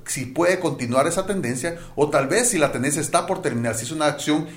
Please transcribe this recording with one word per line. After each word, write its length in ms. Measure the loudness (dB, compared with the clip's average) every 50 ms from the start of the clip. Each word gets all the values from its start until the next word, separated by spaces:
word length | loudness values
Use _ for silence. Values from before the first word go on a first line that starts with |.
| -10
si 200 | -8 -6 -6 -6
puede 340 | -6 -2 2 4 4 4 2
continuar 480 | 2 -2 -2 -2 -4 0 2 2 2 2
esa 180 | 2 -2 -2
tendencia, 520 | -2 -2 -2 -2 -2 -2 -2 -4 -6 -6 -6 -12 -8 0
o 140 | 0 0 2
tal 180 | 4 2 2 2
vez 220 | 2 2 2 2
si 80 | 2 2
la 140 | 2 2
tendencia 300 | 2 2 0 0 0 0
está 240 | -2 2 2 0 2
por 160 | 0 -2 -2
terminar. 340 | -2 -2 -2 0 0 -2 -2
Si 100 | -2 -4
es 60 | -6
una 140 | -2 0 0
acción, 400 | 0 0 0 0 0 0 0 0 -4 -8